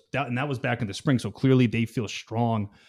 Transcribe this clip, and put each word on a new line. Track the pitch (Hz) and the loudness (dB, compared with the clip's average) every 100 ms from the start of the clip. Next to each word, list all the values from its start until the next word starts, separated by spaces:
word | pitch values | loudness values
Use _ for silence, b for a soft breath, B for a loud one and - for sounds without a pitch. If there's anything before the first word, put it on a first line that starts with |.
| _ | _
that, | 127 123 | -6 -4
and | 123 | -4
that | 147 | -4
was | 123 | -4
back | 127 120 | -4 -4
in | 107 | -4
the | |
spring. | 98 - 127 | -6 -2 -2
So | 107 | -2
clearly | - 131 131 120 | 0 4 6 4
they | 117 113 | 2 -2
feel | - 101 | -4 -6
strong | - - 110 120 110 101 B | -8 -6 -2 0 0 -4 B